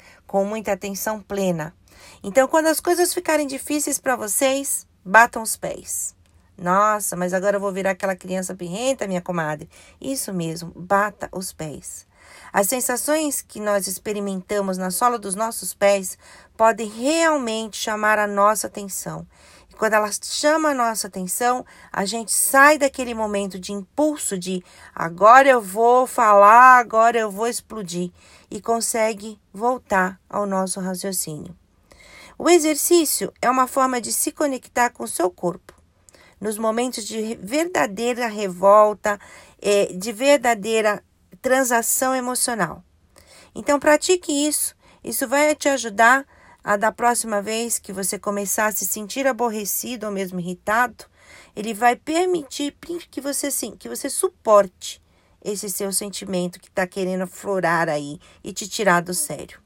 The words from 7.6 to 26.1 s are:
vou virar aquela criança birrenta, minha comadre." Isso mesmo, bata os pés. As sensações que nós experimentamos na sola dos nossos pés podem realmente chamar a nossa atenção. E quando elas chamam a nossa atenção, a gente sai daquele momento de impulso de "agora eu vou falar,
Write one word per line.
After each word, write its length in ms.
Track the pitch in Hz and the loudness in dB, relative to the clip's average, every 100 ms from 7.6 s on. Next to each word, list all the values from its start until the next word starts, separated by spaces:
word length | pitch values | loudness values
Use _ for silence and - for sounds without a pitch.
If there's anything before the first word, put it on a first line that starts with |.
vou 120 | 196 | -2
virar 180 | 190 190 | -4 -4
aquela 240 | 190 190 | -2 -4
criança 400 | 185 185 185 185 | -6 -6 -6 -6
birrenta, 540 | 185 175 190 254 269 214 | -8 -10 -4 -2 -2 -2
minha 120 | 180 | -6
comadre." 480 | 175 175 156 151 160 - - - | -4 -4 -4 -6 -10 -20 -20 -14
Isso 320 | - 269 - | -10 -8 -6
mesmo, 380 | 185 165 165 165 - | -6 -6 -6 -12 -12
bata 520 | 180 202 208 202 - | -2 0 0 -4 -12
os 200 | - 190 | -10 -12
pés. 540 | - 156 139 - - - _ - - - | -10 -12 -12 -16 -18 -20 _ -20 -20 -6
As 160 | - 202 | -2 0
sensações 760 | 254 247 247 - 311 302 277 | 0 -2 -4 0 0 0 -4
que 180 | - 214 | -8 -8
nós 260 | 208 202 196 | -2 -2 -2
experimentamos 920 | 190 - 208 202 190 185 202 196 185 | -8 -8 -6 -4 -6 -4 -4 -2 -4
na 120 | 185 | -6
sola 280 | 180 247 240 | 0 0 0
dos 160 | 196 | -6
nossos 400 | 185 226 - 185 | -6 -6 -6 -10
pés 420 | - 202 202 185 - - - - - | 0 2 2 0 -12 -18 -20 -12 2
podem 320 | 226 220 220 | 2 2 -4
realmente 880 | 220 254 330 330 302 233 220 220 - | -4 -2 2 2 2 -2 -6 -8 -8
chamar 420 | - 214 214 214 | -6 -2 2 2
a 80 | 208 | 2
nossa 400 | 202 202 214 226 | 4 4 4 -2
atenção. 600 | - 202 - - 160 175 _ - - _ | -10 -12 -10 -10 -12 -14 _ -20 -20 _
E 60 | |
quando 180 | - 220 | -4 0
elas 260 | 214 208 208 | 2 0 -4
chamam 480 | - - 294 320 311 | -8 -2 2 2 2
a 40 | |
nossa 320 | 269 233 214 202 | 0 0 -2 -6
atenção, 600 | 190 180 - 247 254 254 - - | -8 -6 -2 0 -2 -4 -18 -12
a 120 | - | -6
gente 280 | 196 226 226 | -4 -4 -4
sai 460 | - - 269 277 302 | -2 2 6 6 6
daquele 340 | 285 - 247 | 2 -2 -6
momento 460 | 226 220 202 196 190 | -4 -4 -4 -4 -8
de 140 | 180 | -10
impulso 680 | 202 190 - 302 294 - 190 | -10 -8 -2 0 0 -4 -6
de 260 | 180 185 - - - | -4 -6 -8 -20 -16
"agora 540 | - 165 170 208 254 277 | -8 -8 4 8 10 8
eu 120 | 247 | 4
vou 460 | 196 190 233 247 | 2 2 4 4
falar, 720 | 254 | 2